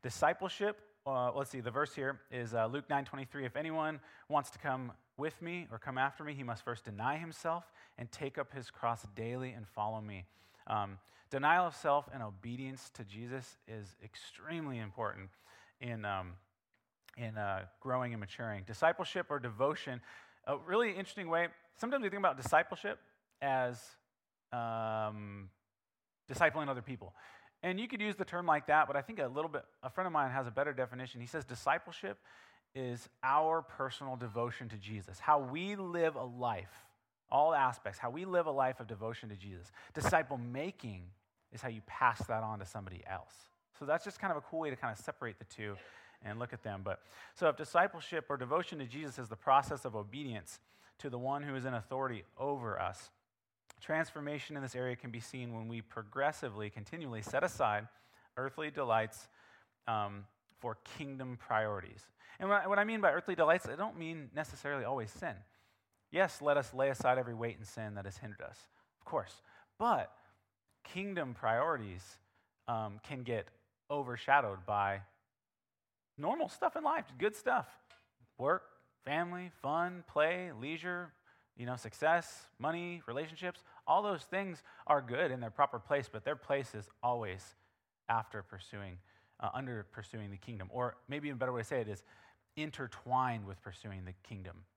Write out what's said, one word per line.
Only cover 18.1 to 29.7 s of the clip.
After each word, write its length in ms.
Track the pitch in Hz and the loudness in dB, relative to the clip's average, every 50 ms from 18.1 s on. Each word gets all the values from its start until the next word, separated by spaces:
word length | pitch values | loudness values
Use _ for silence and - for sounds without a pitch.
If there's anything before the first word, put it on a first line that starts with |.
| 120 | -4
and 60 | 113 | -6
maturing. 440 | 101 95 - - 123 113 107 101 95 | -6 -8 -8 -8 -6 -6 -6 -6 -6
Discipleship 640 | 95 113 - - 160 170 - 185 - - 190 170 - | -10 -4 6 6 6 6 6 -2 -2 -2 -2 -2 0
or 100 | 147 143 | -2 -2
devotion, 640 | 123 123 110 104 131 143 151 139 - - 131 123 - - - - - - - _ _ | -2 -4 0 4 4 4 4 2 -4 -6 -6 -6 -8 -14 -20 -20 -20 -20 -20 _ _
a 120 | - 139 - | -2 -2 -2
really 340 | 196 160 180 214 240 220 | -2 0 2 4 4 4
interesting 380 | 190 180 196 - - - 190 165 | 2 -2 -6 -6 -6 -8 -2 2
way. 180 | 165 165 170 165 - - _ _ _ - | 4 4 4 2 0 -8 _ _ _ -6
Sometimes 260 | - 233 262 277 240 | -2 0 0 2 2
we 60 | 196 | 0
think 100 | 185 202 | 0 4
about 180 | 196 180 139 135 | 4 4 4 4
discipleship 640 | 127 - - 151 - - - 175 - 202 220 - _ _ _ _ _ _ _ _ | 0 6 8 8 8 6 0 -6 -4 -4 -4 -4 _ _ _ _ _ _ _ _
as, 560 | - 139 135 131 127 123 120 117 - - - _ _ _ _ _ _ _ _ _ _ _ | 0 2 4 4 4 2 0 -4 -10 -16 -20 _ _ _ _ _ _ _ _ _ _ _
um, 1000 | - 123 117 117 113 113 113 110 110 110 110 107 107 104 104 101 101 101 98 95 _ _ _ _ _ _ _ _ _ _ _ _ _ _ _ _ | -4 -2 -2 -2 -2 0 0 0 0 0 0 -2 -2 -4 -8 -8 -8 -10 -10 -12 _ _ _ _ _ _ _ _ _ _ _ _ _ _ _ _
discipling 380 | 131 - 170 156 - 156 151 143 | 2 6 6 6 6 4 -2 0
other 140 | 135 123 | -2 -4
people. 340 | 110 - 131 104 101 92 - - - - - - - - _ _ - | -4 -8 -8 -8 -8 -12 -14 -16 -20 -20 -20 -20 -20 -20 _ _ -4
And 160 | 175 180 190 | -4 -2 -2
you 80 | 226 233 | -4 -4
could 140 | 262 220 | -4 -2
use 140 | 208 214 196 | -2 -2 0
the 100 | - 190 | -2 -4
term 200 | - - 175 180 | -2 -2 -2 4
like 220 | 170 156 147 143 - | 4 4 4 6 6
that, 200 | 147 156 156 147 | 6 6 6 6
but 80 | 139 | 4
I 60 | 143 | -2
think 180 | 139 - 226 208 | -2 -2 -2 -2
a 80 | 147 127 | -2 0
little 220 | 127 143 156 165 | 0 -2 -2 -2
bit, 140 | 147 147 - - | -2 -4 -6 -8